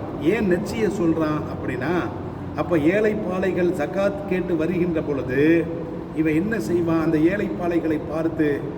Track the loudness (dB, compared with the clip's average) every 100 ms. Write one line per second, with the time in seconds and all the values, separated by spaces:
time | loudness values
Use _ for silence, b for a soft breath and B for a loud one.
0 | -6 -2 0 2 2 2 0 0 0 2
1 | 2 2 0 -2 -4 -6 -6 -4 -2 0
2 | -2 -6 -8 -8 -6 -4 0 2 4 4
3 | 2 0 -2 -2 0 2 2 0 -2 0
4 | 0 -2 -2 -2 0 0 0 0 0 0
5 | -2 -2 0 2 4 4 2 -4 -8 -8
6 | -6 -2 2 2 0 -2 0 0 2 2
7 | 2 4 4 2 -2 -2 0 0 0 -2
8 | -2 -2 -2 2 2 0 -4